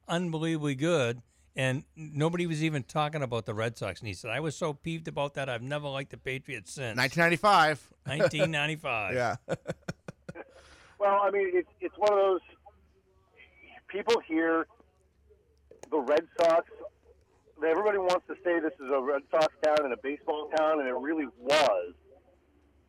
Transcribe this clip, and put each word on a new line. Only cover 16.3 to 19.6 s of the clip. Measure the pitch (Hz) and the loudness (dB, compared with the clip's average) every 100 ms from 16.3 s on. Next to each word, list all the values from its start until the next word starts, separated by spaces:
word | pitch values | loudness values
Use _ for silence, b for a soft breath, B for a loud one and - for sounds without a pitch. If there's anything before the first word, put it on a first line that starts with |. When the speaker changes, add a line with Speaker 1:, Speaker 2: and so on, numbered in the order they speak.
| - | 2
Speaker 3:
Sox, | 170 165 - - - - _ _ _ _ _ - | 4 4 0 -8 -18 -20 _ _ _ _ _ -4
everybody | 156 160 214 202 | 0 2 2 2
wants | 180 180 - | 2 0 -2
to | 147 | -6
say | 175 170 | -2 0
this | 156 151 | 0 -4
is | 131 | -2
a | 139 | -2
Red | 127 139 - | 0 -2 0
Sox | 165 156 - | 2 2 2